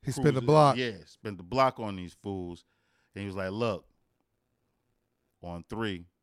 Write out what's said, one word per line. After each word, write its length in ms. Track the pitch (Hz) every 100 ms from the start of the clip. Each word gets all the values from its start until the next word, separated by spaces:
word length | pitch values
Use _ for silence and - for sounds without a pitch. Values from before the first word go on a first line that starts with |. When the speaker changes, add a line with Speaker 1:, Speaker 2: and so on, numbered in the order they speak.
Speaker 1:
He 80 | -
spin 120 | 131 147
the 60 |
Speaker 2:
cruising. 120 | 131 123
Speaker 1:
block. 320 | 151 147 123
Speaker 2:
Yeah, 260 | 123 95 76
spin 300 | - 110 92
the 80 |
block 380 | 87 123 131 -
on 160 | 107 95
these 160 | 87
fools. 500 | - 104 98 87 87 _ _ _ _ _ -
And 60 |
he 60 | 101
was 80 | 95
like, 160 | 95
"Look, 340 | 104 117 90 _ _ _ _ _ _ _ _ _ _ _ _ _ _ _ _
on 200 | 87 87 82
three 360 | 110 113 90 87 _